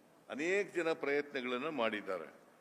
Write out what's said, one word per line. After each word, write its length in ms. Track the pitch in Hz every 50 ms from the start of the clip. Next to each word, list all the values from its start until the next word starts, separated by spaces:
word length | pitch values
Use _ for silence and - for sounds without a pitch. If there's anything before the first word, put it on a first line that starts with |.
| - - - - - -
ಅನೇಕ 460 | 110 131 156 175 190 202 190 156 135
ಜನ 160 | 175 160 165
ಪ್ರಯತ್ನಗಳನ್ನು 760 | 160 160 143 139 143 147 143 147 - 131 123 127 123 123 139 165
ಮಾಡಿದ್ದಾರೆ. 640 | 156 127 113 110 107 104 92 95 92 85 76 73 - - - - - -